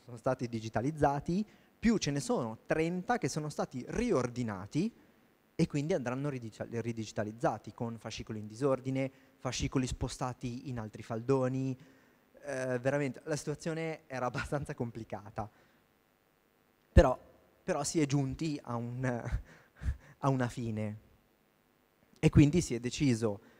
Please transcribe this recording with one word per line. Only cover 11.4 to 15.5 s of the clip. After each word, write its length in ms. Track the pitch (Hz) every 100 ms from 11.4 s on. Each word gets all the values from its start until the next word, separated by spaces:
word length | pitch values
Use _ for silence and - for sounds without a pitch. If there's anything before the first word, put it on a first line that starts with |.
| 127 131 131 131 - - _ _ _ - -
Eh, 340 | 131 131 127
veramente 420 | 127 143 139 120 -
la 100 | 151
situazione 720 | - 143 170 160 165 156 -
era 180 | 131 123
abbastanza 480 | 113 113 147 147
complicata, 760 | 147 120 113 110 104 101 107 104